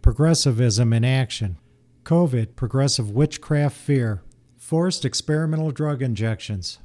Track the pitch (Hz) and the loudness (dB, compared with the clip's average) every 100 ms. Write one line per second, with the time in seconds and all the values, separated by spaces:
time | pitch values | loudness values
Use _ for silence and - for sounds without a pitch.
0 | - 117 156 160 139 117 123 104 117 113 | 4 4 4 4 2 2 2 2 2 2
1 | 123 131 123 - 104 85 _ _ _ _ | 2 0 -2 -4 -6 -8 _ _ _ _
2 | - 165 170 123 107 - 117 131 135 - | 0 2 2 0 -4 -4 -4 0 0 0
3 | 107 107 151 - - 147 147 - - 139 | -2 0 0 -2 -4 0 0 -2 -2 0
4 | 117 101 - - _ _ - 160 180 - | 0 -4 -10 -20 _ _ -4 0 0 -2
5 | 131 - - 151 160 156 156 135 151 139 | -4 -4 -2 -2 0 -2 -2 -2 -2 -2
6 | 131 104 113 107 - 104 87 - | -2 -2 -2 -4 -6 -8 -8 -12